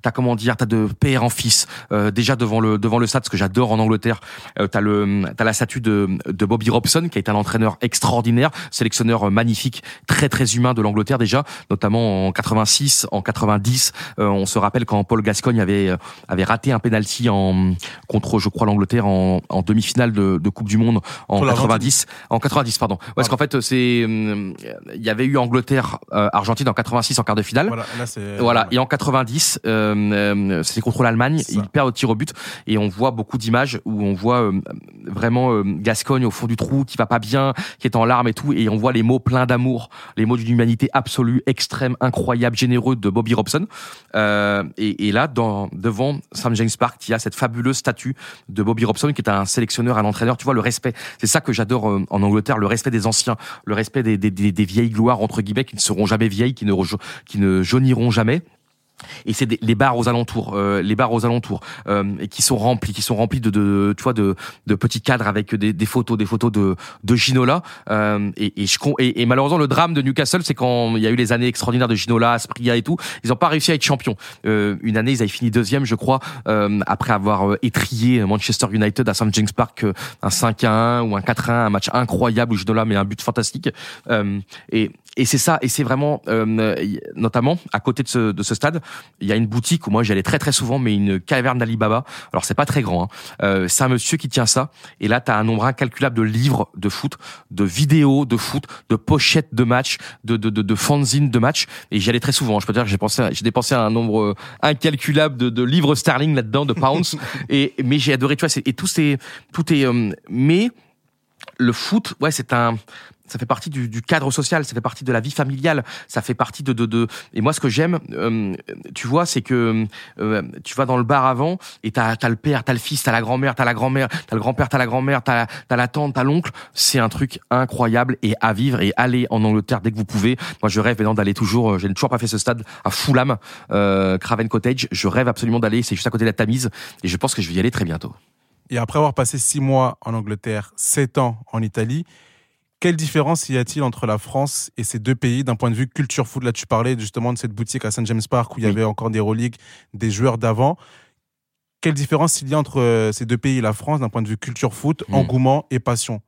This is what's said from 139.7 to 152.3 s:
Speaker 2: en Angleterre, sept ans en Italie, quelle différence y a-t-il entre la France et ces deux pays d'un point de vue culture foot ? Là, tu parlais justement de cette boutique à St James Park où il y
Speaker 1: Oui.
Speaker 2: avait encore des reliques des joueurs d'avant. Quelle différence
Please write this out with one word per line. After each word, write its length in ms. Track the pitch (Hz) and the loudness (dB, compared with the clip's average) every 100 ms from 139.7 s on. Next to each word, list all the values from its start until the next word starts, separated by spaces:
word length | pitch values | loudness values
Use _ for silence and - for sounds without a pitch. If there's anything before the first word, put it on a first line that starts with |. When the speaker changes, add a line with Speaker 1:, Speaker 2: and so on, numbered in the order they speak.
| 131 127 - | 4 2 -2
Speaker 2:
en 120 | - | -6
Angleterre, 580 | 113 104 104 117 107 104 | -6 -4 -6 -4 -6 -6
sept 420 | - - - 131 - | -6 -2 0 0 0
ans 220 | 123 113 - | -2 -4 -8
en 100 | 113 | -4
Italie, 440 | 110 113 110 147 175 _ _ _ _ _ _ _ | -2 -2 -2 -4 -6 _ _ _ _ _ _ _
quelle 160 | 180 | 0
différence 540 | 165 160 156 143 165 - | 0 0 0 2 0 0
y 80 | 131 | -2
a-t-il 260 | 120 151 | -2 -2
entre 220 | 131 - | -4 -2
la 120 | 117 107 | -2 -2
France 520 | - 135 139 - - - | -2 -4 -2 -4 -8 -8
et 60 | |
ces 160 | 107 113 | -6 -4
deux 160 | 107 | -2
pays 280 | 127 123 123 | 0 0 0
d'un 120 | 131 | -2
point 160 | 113 120 | 0 0
de 40 | |
vue 120 | 113 127 | 0 -2
culture 400 | - 139 - 123 | -2 -2 -2 -2
foot ? 160 | 139 | -2
Là, 100 | 123 | -4
tu 120 | 113 | -4
parlais 300 | - 113 120 123 | -2 0 2 -2
justement 360 | 104 123 120 | -4 -4 -4
de 40 | 120 | -4
cette 140 | - | -6
boutique 320 | 101 113 127 | -6 -6 -4
à 80 | 110 | -4
St 140 | 113 | -4
James 160 | 110 113 104 | -2 -2 0
Park 260 | 123 113 | -2 -2
où 40 | - | -2
il 40 | |
y 40 | 110 | 0
Speaker 1:
Oui. 40 | |
Speaker 2:
avait 120 | 101 | 2
encore 260 | 110 104 113 | 0 -2 -2
des 100 | 110 | 0
reliques 380 | 104 110 120 113 - - _ | 0 0 -2 -6 -20 -20 _
des 180 | 98 113 | -4 -4
joueurs 260 | 101 127 113 | 2 2 2
d'avant. 400 | 113 110 135 180 - - _ _ _ _ _ _ _ _ | 2 4 2 0 -10 -20 _ _ _ _ _ _ _ _
Quelle 140 | 165 | -2
différence 460 | 143 139 156 160 | 0 0 2 2